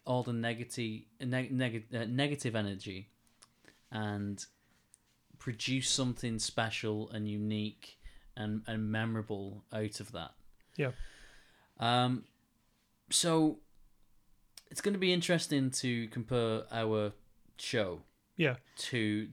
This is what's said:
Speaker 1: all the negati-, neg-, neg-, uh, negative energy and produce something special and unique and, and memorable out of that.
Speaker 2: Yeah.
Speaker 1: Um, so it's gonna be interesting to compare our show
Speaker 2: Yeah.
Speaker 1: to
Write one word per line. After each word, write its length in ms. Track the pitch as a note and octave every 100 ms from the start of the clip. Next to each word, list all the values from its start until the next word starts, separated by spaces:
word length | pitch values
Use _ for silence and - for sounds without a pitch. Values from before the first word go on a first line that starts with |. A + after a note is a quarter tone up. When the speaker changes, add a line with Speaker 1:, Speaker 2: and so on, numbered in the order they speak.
| -
Speaker 1:
all 180 | B2+
the 80 | B2
negati-, 720 | A#2 A#2 A#2 A#2 - A#2 A2 - -
neg-, 320 | B2+ B2+ B2+
neg-, 320 | C3 B2+ A2+ A2
uh, 120 | A#2+ A2+
negative 480 | B2+ C#3+ C#3+ B2+ A2
energy 540 | G2+ G2 - F#2+ G2+ _ _ _ - _ - - -
and 540 | A2+ G#2+ G#2 G2+ G2 - _ _ _ _ _ _ _ _ -
produce 500 | - A2 - C3 B2+
something 500 | - B2+ A#2 B2 A2+
special 680 | - - A2+ - A2 G#2+ G#2+
and 180 | A2+ G#2+
unique 680 | G#2 G#2+ G#2+ G#2+ - - - - - - -
and, 240 | G#2+ A2 A2
and 240 | A2 G#2+
memorable 760 | A2 A2+ A2+ G#2+ G2+ G2 G2+ -
out 260 | A2 G#2+ -
of 140 | G#2+
that. 180 | F#2 D#2+ - - - _ -
Speaker 2:
Yeah. 140 | C3+ - - - - - - _ _ -
Speaker 1:
Um, 420 | A#2+ B2 B2 B2+ - _ _ _ _ _ _ _ -
so 480 | - E3+ D#3+ D#3 - - - - - _ - _ - _ - -
it's 80 | -
gonna 200 | G3+ G3
be 120 | F#3
interesting 580 | F3+ F3 E3+ - D3 C3
to 360 | C3 B2+ A#2+ A2+
compare 560 | B2 A2+ B2 A2+ A2 -
our 400 | A#2 A2 G#2+ G#2 - - - - -
show 460 | - A#2+ F#2+ E2 - _ _ -
Speaker 2:
Yeah. 180 | D#3 B2+ - -
Speaker 1:
to 500 | - B2 G#2+ G#2 G#2+